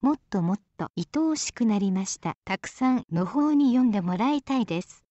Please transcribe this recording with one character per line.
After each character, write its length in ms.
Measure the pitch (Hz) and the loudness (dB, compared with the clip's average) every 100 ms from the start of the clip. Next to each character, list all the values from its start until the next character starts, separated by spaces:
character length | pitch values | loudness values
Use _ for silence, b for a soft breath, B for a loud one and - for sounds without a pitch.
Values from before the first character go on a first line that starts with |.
も 100 | 269 | 0
っ 40 | 311 _ | 0 _
と 140 | 196 | -2
も 120 | 170 | 0
っ 60 | 196 _ - | -2 _ -10
と 140 | 165 | -8
愛 120 | - 170 294 | -8 -4 -2
お 140 | 320 311 | 0 -2
し 180 | - | -4
く 100 | - | -2
な 140 | 233 202 | 0 2
り 120 | 196 | 0
ま 140 | 185 | -2
し 140 | 190 - | -4 -8
た。 140 | 170 - | -8 -8
た 140 | - 196 | -8 -8
く 100 | - | -8
さ 280 | - 262 254 | -2 0 0
ん 80 | - | -2
の 140 | 165 | -4
方 300 | 180 294 302 | -2 0 2
に 140 | 294 277 | 4 4
読 120 | 247 | 4
ん 80 | 254 | 2
で 120 | 208 | 2
も 160 | 175 180 | 0 0
ら 140 | 247 | 0
い 100 | 294 | -2
た 160 | - 262 | -2 -2
い 80 | 214 | -2
で 160 | 165 | -4
す。 220 | - - _ | -6 -14 _